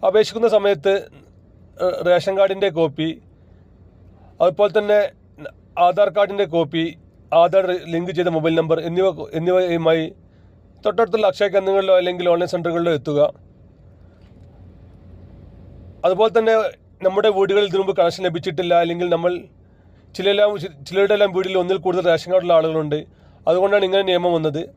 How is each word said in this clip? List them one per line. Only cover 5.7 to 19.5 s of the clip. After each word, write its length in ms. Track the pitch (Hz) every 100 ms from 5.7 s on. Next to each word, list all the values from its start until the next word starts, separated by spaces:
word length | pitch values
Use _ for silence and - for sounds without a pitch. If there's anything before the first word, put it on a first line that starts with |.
| - 175
ആധാർ 220 | 180 202 180
കാർഡിൻ്റെ 320 | 202 202 190 165
കോപ്പി, 300 | 156 165 165 - - _ - 165
ആധാർ 240 | 170 190 185 180 156
ലിങ്ക് 180 | 165 175
ചെയ്ത 160 | 170 180
മൊബൈൽ 200 | 160 156 165
നമ്പർ 200 | 160 160 165
എന്നിവ, 220 | 175 190 156 151 160
എന്നിവയുമായി 680 | 170 185 185 170 165 160 160 - _ _ _ _ _ -
തൊട്ടടുത്തുള്ള 420 | 214 185 226 220 208
അക്ഷയ 160 | 185 202
കേന്ദ്രങ്ങളിലോ 420 | 190 190 196 190 185
അല്ലെങ്കിൽ 260 | 180 180 180
ഓൺലൈൻ 160 | 170 180
സെൻ്ററുകളിലോ 400 | 175 170 170 170 156
എത്തുക. 220 | - 143 147 - - _ - _ - - - _ - - - - - - - - - - - - - - - - - - 175
അതുപോലെ 260 | 185 226 220
തന്നെ 160 | 220 220 202 - _ _ 190
നമ്മുടെ 240 | 190 214 190
വീടുകളിൽ 320 | 196 196 202
ഇതിനു 120 | 196
മുമ്പ് 120 | 190 196
കണക്ഷൻ 220 | 175 170 185
ലഭിച്ചിട്ടില്ല, 440 | 165 185 160 175 170
അല്ലെങ്കിൽ 240 | 170 170 175
നമ്മൾ 180 | 165 175 180 -